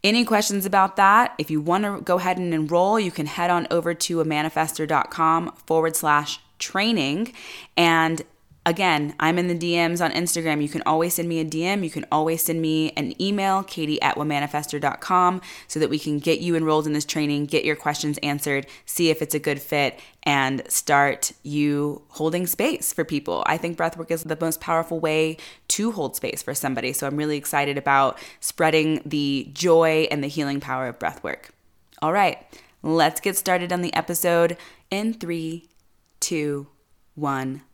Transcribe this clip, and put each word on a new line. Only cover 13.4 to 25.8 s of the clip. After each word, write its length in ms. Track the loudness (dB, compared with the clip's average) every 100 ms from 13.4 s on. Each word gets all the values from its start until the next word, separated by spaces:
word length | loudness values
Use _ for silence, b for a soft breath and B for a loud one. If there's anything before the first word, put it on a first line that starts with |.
| 0 0
Katie 360 | -2 -6 -2 0
at 140 | 0
womanifestor 680 | 0 -2 -2 -2 -4 -4 -2
dot 200 | -2 -4
com, 420 | 0 4 4 2 B B B
so 140 | 0
that 100 | 0
we 80 | 0
can 220 | -2 -2
get 180 | 2 2
you 160 | 2
enrolled 320 | 2 4 2 2
in 60 |
this 120 | -2
training, 420 | -2 -2 0 0 0
get 180 | 0
your 120 | 0 -2
questions 400 | -2 -2 -4 -2
answered, 440 | -4 -2 -2 -4 -4 B -10
see 240 | 0 2
if 100 | 2
it's 140 | 0
a 60 | -2
good 200 | -2 -4
fit, 380 | -2 0 0 -4 B _ 0
and 360 | 2 2 -2 -2
start 680 | -4 2 4 4 0 -6 -8
you 580 | -6 0 0 0 -2 -6 _
holding 380 | -4 -2 0 -2
space 440 | 0 -2 -2 -4
for 140 | -4
people. 380 | -2 -2 -2 -2
I 140 | 0 0
think 180 | -4 -2
breathwork 340 | -4 -4 -6
is 120 | -6
the 160 | -4 -4
most 220 | -2 -4
powerful 360 | -2 -2 0 -2
way 380 | 0 0 0 -4 B B -6
to 240 | -2